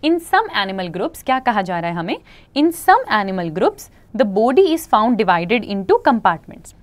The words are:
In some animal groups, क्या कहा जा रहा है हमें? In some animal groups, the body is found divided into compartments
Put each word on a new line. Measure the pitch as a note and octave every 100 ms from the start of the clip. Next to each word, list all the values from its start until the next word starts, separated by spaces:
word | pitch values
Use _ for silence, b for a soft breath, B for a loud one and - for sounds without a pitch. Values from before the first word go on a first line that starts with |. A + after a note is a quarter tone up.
In | D4+
some | E4+ - F#4+ A4 G#3+ G3
animal | F#3+ F3+ F3+
groups, | C#4 -
क्या | - C4
कहा | B3+ G#3+
जा | F#3 F3
रहा | E3+
है | E3+
हमें? | E3 B4 b b b C4+
In | D#4
some | E4 - G#4 A#4+ G#3+
animal | G3 F#3+ E3+ D#3
groups, | A#3+ G#4+ - b b G#3
the | G#3 F#3
body | A#3 C#4 F#4+
is | D#4+ -
found | A3 A3+ A3+
divided | G#3 F3 F3 A#3+
into | - G3 G3 A#4+ D#4+
compartments | A#3 F#3+ E3 - - - -